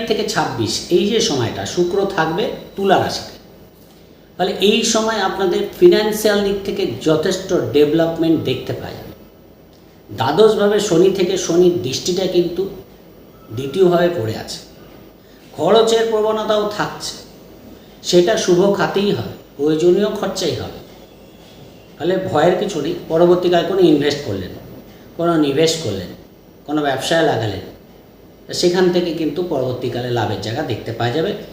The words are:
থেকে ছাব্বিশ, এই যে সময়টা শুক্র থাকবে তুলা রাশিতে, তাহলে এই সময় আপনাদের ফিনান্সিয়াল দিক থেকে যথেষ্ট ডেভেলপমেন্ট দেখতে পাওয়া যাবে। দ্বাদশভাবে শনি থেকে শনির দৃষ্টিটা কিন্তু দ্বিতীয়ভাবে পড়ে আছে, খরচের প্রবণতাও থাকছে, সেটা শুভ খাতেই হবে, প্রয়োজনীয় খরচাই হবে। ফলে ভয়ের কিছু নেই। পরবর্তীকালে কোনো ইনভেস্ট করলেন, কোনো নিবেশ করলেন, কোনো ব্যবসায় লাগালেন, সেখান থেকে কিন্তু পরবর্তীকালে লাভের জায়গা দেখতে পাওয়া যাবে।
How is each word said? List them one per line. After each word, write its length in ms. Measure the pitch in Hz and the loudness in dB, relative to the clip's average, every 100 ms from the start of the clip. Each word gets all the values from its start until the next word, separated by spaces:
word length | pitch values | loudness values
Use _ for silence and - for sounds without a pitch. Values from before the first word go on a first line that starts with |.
| - | 0
থেকে 140 | 214 214 | -2 -2
ছাব্বিশ, 400 | 165 151 117 107 - - | -2 -2 -2 -4 -4 0
এই 140 | 180 202 | 0 2
যে 80 | 233 - | 0 0
সময়টা 340 | 139 110 95 98 | 0 -2 -4 -6
শুক্র 320 | - 175 202 175 - | -2 0 0 -2 -2
থাকবে 280 | 160 170 254 - - - | -2 -2 -4 -6 -14 -4
তুলা 220 | 196 160 | 2 2
রাশিতে, 360 | 117 - - - - - - - - - - - - - | 2 -6 -10 -18 -20 -20 -20 -20 -20 -20 -20 -20 -20 -4
তাহলে 180 | 180 - 190 | -4 2 2
এই 100 | 233 - | 2 2
সময় 260 | 220 220 220 190 | 0 0 -2 -2
আপনাদের 320 | 180 190 202 202 - | -2 0 0 -4 4
ফিনান্সিয়াল 600 | 175 - 214 214 214 208 202 | 6 6 2 0 2 2 0
দিক 100 | 202 - | -2 -4
থেকে 160 | 202 185 117 156 | -4 -4 -2 0
যথেষ্ট 420 | 156 190 - - 170 117 135 | 2 2 -2 -2 -2 0 2
ডেভেলপমেন্ট 640 | 147 165 160 165 165 156 123 | 2 2 0 0 0 0 0
দেখতে 240 | 127 - | -4 -6
পাওয়া 200 | 117 - - | -8 -10 -14
যাবে। 160 | - - - - - - - - - - - | -18 -20 -20 -20 -20 -20 -20 -20 -20 -20 -16
দ্বাদশভাবে 680 | 107 135 156 220 196 202 208 - | -6 -2 4 4 6 2 2 2
শনি 200 | 175 190 190 | 4 4 4
থেকে 160 | 180 185 | 0 -2
শনির 380 | - 170 180 156 131 | 0 4 4 4 -4
দৃষ্টিটা 400 | - 185 180 185 175 | -4 -2 -2 0 0
কিন্তু 260 | 170 - 196 - - - - - - - - 113 | 0 -2 -6 -8 -20 -20 -20 -20 -20 -20 -12 -8
দ্বিতীয়ভাবে 520 | 135 180 185 170 175 - | -6 2 4 4 2 0
পড়ে 180 | 107 101 | -4 -6
আছে, 160 | - - - - - - - - - - - - | -10 -14 -16 -20 -20 -20 -20 -20 -20 -20 -20 -4
খরচের 480 | 160 220 226 226 226 | 4 4 4 2 2
প্রবণতাও 520 | 214 214 220 208 214 202 - | 0 0 -2 0 0 0 -4
থাকছে, 380 | 151 - - - - - - - - - - - - | -6 -6 -12 -12 -18 -20 -20 -20 -20 -20 -20 -14 2
সেটা 240 | 175 175 220 | 2 4 0
শুভ 220 | - 175 202 196 | 2 4 4 2
খাতেই 320 | 160 196 202 123 | 0 0 0 -2
হবে, 160 | 92 - - - | -4 -10 -20 -4
প্রয়োজনীয় 520 | 147 156 175 185 214 208 | 0 2 4 4 2 -2
খরচাই 360 | 185 185 170 107 | -6 -4 -4 -4
হবে। 180 | - - - - - - - - - - - - - - | -8 -12 -20 -20 -20 -20 -20 -20 -20 -20 -20 -20 -20 -8
ফলে 160 | 156 185 - | -2 -2 0
ভয়ের 260 | 151 170 196 | 2 2 2
কিছু 160 | 202 151 | -2 -4
নেই। 140 | 143 - - | -6 -6 -2
পরবর্তীকালে 540 | 165 175 180 180 175 160 | 2 4 4 4 2 2
কোনো 100 | 190 | 4
ইনভেস্ট 400 | 175 147 143 135 - | 4 4 2 -2 -6
করলেন, 260 | 98 87 - - - - - - - | -6 -8 -14 -18 -20 -20 -20 -20 -4
কোনো 160 | 170 165 147 | 0 2 2
নিবেশ 260 | 139 160 160 | 2 2 0
করলেন, 280 | 110 95 90 - - - - - - | -4 -6 -8 -16 -20 -20 -20 -20 -6
কোনো 120 | 151 | -2
ব্যবসায় 440 | 147 131 - 165 151 | -2 -2 0 2 2
লাগালেন, 320 | 123 110 92 - - - - - - - - - | 0 -2 -6 -12 -20 -20 -20 -20 -20 -20 -20 -10
সেখান 320 | - 180 180 185 175 | -2 0 2 2 2
থেকে 160 | 170 | -2
কিন্তু 260 | 156 151 180 | -2 -4 -4
পরবর্তীকালে 680 | 175 147 127 - 127 123 123 | -4 -2 -2 -4 -6 -6 -4
লাভের 300 | 120 107 101 | -2 -2 -4
জায়গা 220 | 107 123 | -6 -6
দেখতে 280 | 147 110 - | -6 -6 -8
পাওয়া 220 | 113 117 139 | -4 -2 -2
যাবে। 160 | 190 - - | -2 -4 -10